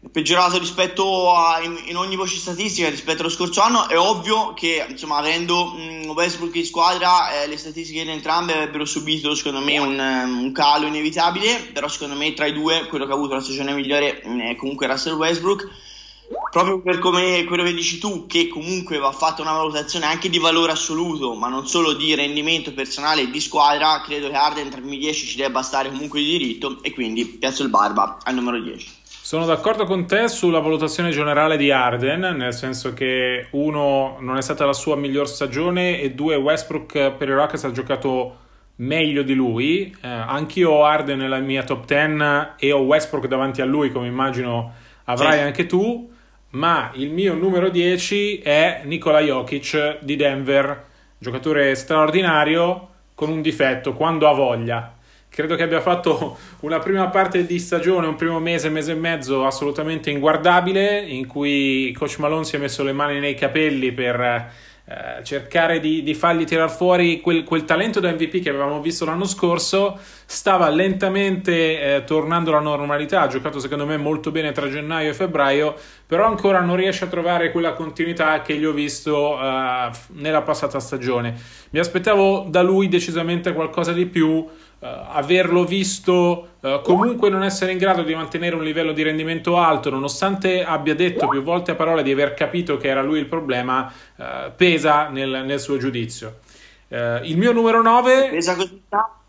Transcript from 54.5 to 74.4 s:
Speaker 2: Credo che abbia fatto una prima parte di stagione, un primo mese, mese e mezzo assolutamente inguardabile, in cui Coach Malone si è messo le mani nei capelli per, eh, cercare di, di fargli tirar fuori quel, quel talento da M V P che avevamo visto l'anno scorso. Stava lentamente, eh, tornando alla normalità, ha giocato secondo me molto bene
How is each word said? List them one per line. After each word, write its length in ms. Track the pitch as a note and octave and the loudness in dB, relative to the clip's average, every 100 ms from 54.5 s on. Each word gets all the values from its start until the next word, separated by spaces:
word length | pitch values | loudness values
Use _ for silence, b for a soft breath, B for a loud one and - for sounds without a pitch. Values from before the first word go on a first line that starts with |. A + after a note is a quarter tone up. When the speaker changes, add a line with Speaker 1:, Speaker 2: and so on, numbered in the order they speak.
| A#2 A#2 A#2 A2+ b b b b | 0 -2 -4 -6 b b b b
Speaker 2:
Credo 240 | - D3+ | -6 -2
che 80 | E3 | 0
abbia 180 | E3 E3 | 0 0
fatto 560 | F3 F3 F3 D#3 G#3 B B B | 2 2 2 0 -2 B B B
una 180 | D3+ D#3+ | -4 -2
prima 300 | D#3+ F#3+ F3+ | 0 0 2
parte 380 | F#3+ F#3 F#3 E3+ | 2 2 2 0
di 120 | F3 | -2
stagione, 480 | - F3 E3+ F#3 D#3+ | -2 0 2 2 0
un 100 | D3+ | -2
primo 220 | E3 E3 | -2 -2
mese, 300 | E3 E3+ D#3 | -2 -2 -2
mese 240 | D#3 D3+ | -2 -2
e 40 | D#3+ | -2
mezzo 500 | E3 E3 C3 C3+ C3+ | -2 -4 -2 0 0
assolutamente 640 | C3+ D3 C#3+ D#3 D#3+ - | 0 -4 -2 -4 -4 -4
inguardabile, 880 | C#3+ D3 D3+ E3 F3 F3+ F#3+ G3+ G#3 | 0 2 4 4 4 4 2 2 0
in 260 | F#3+ C3 B2+ | -4 -8 -6
cui 640 | C#3+ C#3+ C#3+ C3+ C3+ C3 A#2+ | -2 0 2 2 0 -2 -4
Coach 200 | C#3+ - | -6 -2
Malone 260 | D3 D#3+ | -2 -2
si 120 | D#3 D3 | -2 -4
è 20 | |
messo 260 | C#3+ B2 | -4 -2
le 80 | C#3 | -2
mani 260 | C#3 D3 C#3+ | 0 -2 0
nei 160 | C#3+ | -2
capelli 580 | C#3 C3+ D3 D#3 C#3 B2+ | -2 -2 2 0 2 -2
per, 280 | A#2+ B2 A#2+ | -2 -2 0
eh, 1040 | B2 A#2+ A#2+ - - - - - B2 B2 | 0 -2 -6 -16 -20 -20 -16 -12 -12 -12
cercare 560 | - C#3 - E3+ E3 E3 | -8 -8 -2 0 2 2
di, 220 | D#3 D#3+ | 0 0
di 100 | C#3+ | -2
fargli 320 | D3+ E3+ E3 | 2 2 2
tirar 260 | D#3 E3 D#3+ | 2 2 0
fuori 520 | D#3+ F3+ F3+ F3 E3 | 2 2 4 4 2
quel, 220 | F3 E3 | 2 0
quel 200 | D3 E3 | 2 -2
talento 340 | D#3 E3 A3 G#3+ | 2 0 2 0
da 140 | F3+ | 0
M 40 | D#3+ | 0
V 120 | D#3+ | -2
P 140 | F#3 | -2
che 80 | F3 | -2
avevamo 320 | C#3 C#3 D3 | -2 -2 -2
visto 240 | D3+ E3 D#3+ | -4 -4 -4
l'anno 180 | E3+ | -2
scorso. 720 | F#3+ G3 F3 E3+ - F#3+ G3 F#3+ B B B | -4 0 0 2 0 2 0 -2 B B B
Stava 420 | - - F#3 E3 | -2 2 4 4
lentamente, 1300 | D3+ F#3+ F#3+ F#3+ G3 G3 F#3 F#3 E3+ D#3+ D#3+ C#3+ C#3 | 4 2 2 0 2 0 0 0 2 2 2 2 0
eh, 80 | |
tornando 460 | C3 D#3 D#3 E3+ D#3+ | 2 0 2 0 2
alla 100 | D3+ | 2
normalità, 640 | D3+ C#3+ D3 D3 D3+ F#3+ | 2 -2 0 -2 0 2
ha 40 | C#3 | 2
giocato 320 | B2+ C#3+ D3 | 0 -4 -6
secondo 280 | C3 D3 D3 | -6 -4 -2
me 100 | D#3 | -2
molto 340 | C#3+ D#3 D#3 | -2 -2 -2
bene 220 | D#3 | -2